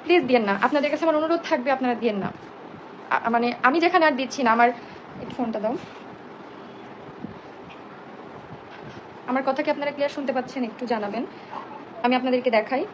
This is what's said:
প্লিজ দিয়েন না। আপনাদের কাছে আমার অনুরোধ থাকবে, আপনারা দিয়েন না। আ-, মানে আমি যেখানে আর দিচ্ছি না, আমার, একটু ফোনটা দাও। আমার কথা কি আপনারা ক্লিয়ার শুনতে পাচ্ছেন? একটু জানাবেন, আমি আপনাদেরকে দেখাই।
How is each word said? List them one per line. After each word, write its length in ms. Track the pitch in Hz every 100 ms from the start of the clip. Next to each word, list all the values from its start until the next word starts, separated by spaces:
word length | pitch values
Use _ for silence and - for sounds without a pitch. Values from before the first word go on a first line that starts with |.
প্লিজ 200 | - 349
দিয়েন 200 | 262 247
না। 140 | 208 196
আপনাদের 300 | 220 294 285
কাছে 140 | 294 330
আমার 100 | 302
অনুরোধ 240 | 311 330
থাকবে, 280 | - 311 247
আপনারা 240 | 262 254 233
দিয়েন 200 | 226 202
না। 160 | 185 - - - - - - - -
আ-, 200 | - -
মানে 240 | 233 240 240
আমি 160 | 247 311
যেখানে 260 | 339 349 320
আর 60 |
দিচ্ছি 320 | 254 262 -
না, 80 | 247
আমার, 180 | 226 240 247 - - - -
একটু 140 | - -
ফোনটা 240 | 240 220
দাও। 180 | 208 302 - - - - - - - - - - - - - - - - - - - - - - - - - - - - - - - - - - -
আমার 160 | 254 269
কথা 180 | 269
কি 80 | 302
আপনারা 200 | 294 285
ক্লিয়ার 180 | 285 285
শুনতে 240 | 294 269
পাচ্ছেন? 300 | 262 254 277
একটু 220 | 240 208 240
জানাবেন, 400 | 233 208 214 320 - - - - - - -
আমি 120 | 240 254
আপনাদেরকে 360 | 254 254 247
দেখাই। 340 | 220 220 262 403